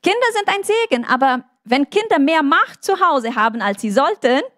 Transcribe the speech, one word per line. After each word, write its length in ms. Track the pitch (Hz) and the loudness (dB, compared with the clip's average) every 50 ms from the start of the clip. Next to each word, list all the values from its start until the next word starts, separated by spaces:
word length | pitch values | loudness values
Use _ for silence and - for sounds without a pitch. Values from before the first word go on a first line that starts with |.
| - | 0
Kinder 220 | 359 403 480 508 466 480 | 0 0 2 0 0 0
sind 140 | 427 403 370 | -2 -2 -2
ein 160 | 381 403 381 | -4 -4 -2
Segen, 400 | - 415 453 466 440 277 240 240 | -2 0 0 0 0 -2 -4 0
aber 400 | - 247 247 269 269 254 247 - _ _ _ | -2 0 2 2 0 0 -2 -6 _ _ _
wenn 260 | _ - 247 269 285 - | _ -2 0 0 0 0
Kinder 300 | - 415 427 427 - 311 | -2 -2 0 2 2 2
mehr 240 | 277 294 330 320 | 2 2 2 2
Macht 400 | 302 277 320 359 453 - - _ | 2 2 2 2 0 -2 -4 _
zu 160 | - - 392 349 | -4 -4 0 2
Hause 380 | 370 349 302 269 226 226 240 | 2 2 2 0 -2 -2 -2
haben, 260 | 233 214 233 220 233 | 0 0 0 -2 -2
als 180 | 196 202 202 - | -4 -4 -4 -2
sie 120 | - 214 | -4 0
sollten 480 | 196 254 277 339 427 - - 240 247 277 415 523 _ | 2 2 2 2 -2 0 0 2 2 2 -2 -6 _